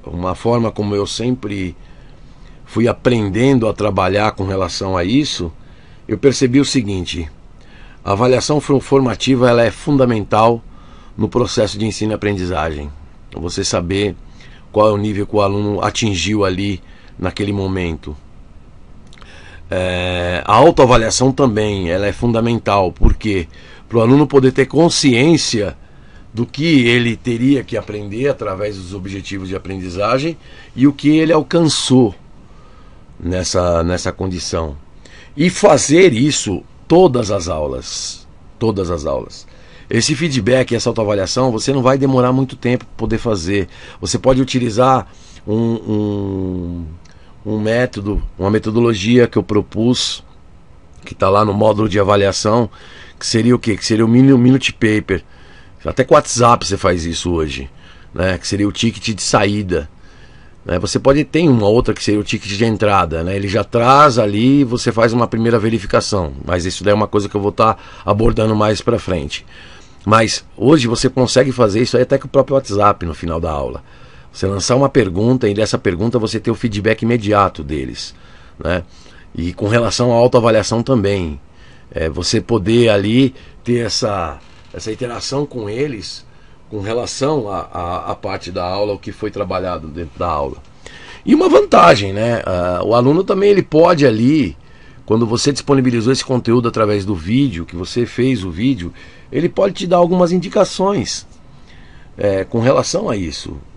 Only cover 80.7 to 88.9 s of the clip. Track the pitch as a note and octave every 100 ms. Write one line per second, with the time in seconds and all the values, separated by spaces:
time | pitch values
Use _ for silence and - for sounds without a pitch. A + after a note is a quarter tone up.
80.7 | A2+ A#2 B2+ G2 G2+ E2 C#2+ - - -
81.7 | - - - D#2+ C#2+ E2+ A2+ - A#2 F#2
82.7 | A2+ A#2 G2+ G2+ A#2+ C3+ - - - -
83.7 | A#2+ A2+ - A2+ G2 D#2+ D2 - - -
84.7 | F#2 A2 G#2 A#2+ A2+ - C3+ C#3+ B2 G2+
85.7 | A2+ D3 A2 - - - - - - -
86.7 | G#2+ G2 A#2 G2+ - C3+ D3+ G#2 F#2 D#2+
87.7 | - F2 F2+ E2+ G2+ G2+ F#2+ F2+ F#2 F2+
88.7 | F#2+ G#2